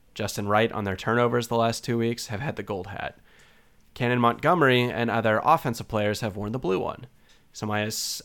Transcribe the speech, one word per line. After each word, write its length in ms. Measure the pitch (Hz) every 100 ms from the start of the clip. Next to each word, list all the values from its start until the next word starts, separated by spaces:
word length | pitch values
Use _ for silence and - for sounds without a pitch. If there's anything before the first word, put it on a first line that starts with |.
| _
Justin 320 | - 104 - 104
Wright 220 | 104 113
on 120 | -
their 120 | 101 95
turnovers 520 | - 117 120 120 113
the 80 | 117
last 280 | 117 113
two 120 | - 117
weeks 280 | 117 117 -
have 140 | 104
had 160 | 143 -
the 60 |
gold 260 | 101 101 92
hat. 300 | 98 76 - - - - _ _ _ _
Cannon 260 | - 120 123
Montgomery 640 | 120 117 143 175 139 127
and 280 | 123 98 117
other 300 | 110 110 107
offensive 440 | - 160 156 117 110
players 320 | 110 104 104
have 160 | 113 95
worn 160 | 104
the 60 | 123
blue 200 | 170 185
one. 280 | 92 76 - _ _ _ _
So 140 | - 107
my 160 | 104 107
ass-, 340 | - - -